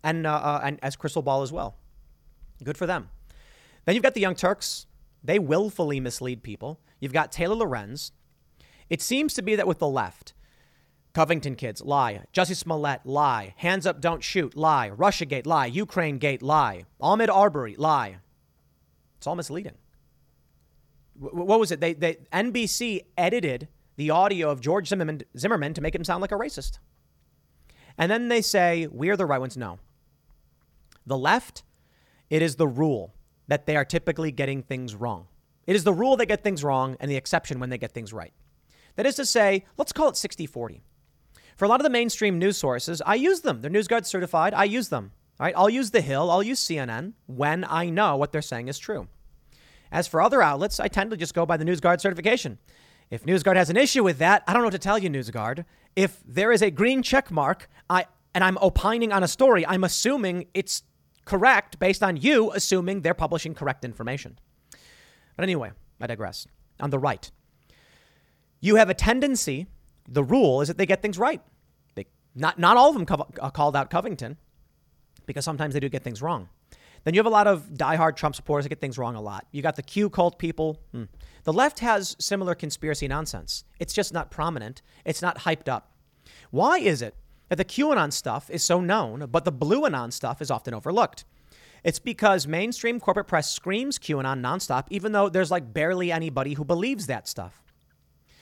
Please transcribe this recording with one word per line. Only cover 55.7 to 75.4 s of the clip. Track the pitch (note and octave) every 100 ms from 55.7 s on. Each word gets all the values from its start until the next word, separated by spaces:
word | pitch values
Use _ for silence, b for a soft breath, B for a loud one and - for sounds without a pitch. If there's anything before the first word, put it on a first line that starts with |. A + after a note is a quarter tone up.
| b b -
If | F#3+ - -
there | B2 G#3+
is | A#3+
a | G#3+
green | C#3+ A3+ C4
check | B3 C4+ -
mark, | D#3+ C#3 F#3 - b b
I, | F3+ F3 _ _
and | F3+
I'm | F#3 F#3
opining | F#3+ - G3+ A#3 A3+
on | G3
a | F3+
story, | - C4 G#3+ E3
I'm | F#3
assuming | F#3 - A3+ C#4 G3 F3+ - F#3+
it's | F#3+ - - _ _ _ -
correct | G3 A#3 A#3 - -
based | F#3 G3
on | G3 E3
you | F3+ A#3 A3
assuming | G3 - F#3+ F3+ G3
they're | D#3+
publishing | F3 D#3+ E3 D#3+
correct | D#3 C#3+ C3 B2+
information. | G#2+ A2+ C#3 C#3 B2 _ _ _ b b b b b b b
But |
anyway, | F#3+ E3+ A2 G2 - _
I | A#2
digress. | A2+ G2 - - _ _ _
On | C#3+
the | C3+
right, | C#3 A2 - - _ _ _ b b b b b b b b _
you | F3+ G#3+
have | G#3+
a | F#3
tendency, | - A#3+ C#4+ B3+ - C3+ F#3 - _ _ -
the | B2
rule | C3+ A#3+ G3 C3
is | C#3+
that | F3
they | F#3+
get | F#3+
things | G#3 F3
right. | A#3 - - _ _ _ _
They, | - F#2+ _ _
not, | B2 D#3 F3
not | F3 A#3+
all | C#4
of | C#4+
them | E3+
co-, | D3+ - -
uh, | C3+
called | - D3 C#3
out | C3+
Covington, | E3+ G#3+ E3+ A#2 D3+ _ _ _ _ _ _ _ _ -
because | C#3+